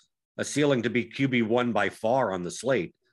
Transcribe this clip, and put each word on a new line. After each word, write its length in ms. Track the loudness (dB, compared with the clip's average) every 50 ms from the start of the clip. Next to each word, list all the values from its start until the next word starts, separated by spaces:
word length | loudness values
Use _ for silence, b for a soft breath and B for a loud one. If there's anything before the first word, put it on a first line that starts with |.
| _ _ _ _ _ _ _ -8
a 80 | -8
ceiling 380 | -4 0 2 2 4 2 2 0
to 60 | 0
be 160 | -2 -2 -2
Q 220 | -4 -2 -2 0 0
B 140 | 2 2
one 320 | 2 2 2 2 2 2 0
by 160 | 0 0 0
far 420 | -2 -2 -2 0 2 2 2 0
on 120 | -2 -4 -6
the 80 | -6
slate. 420 | -8 -6 -2 0 0 0 -2 -4 -10 _ _ _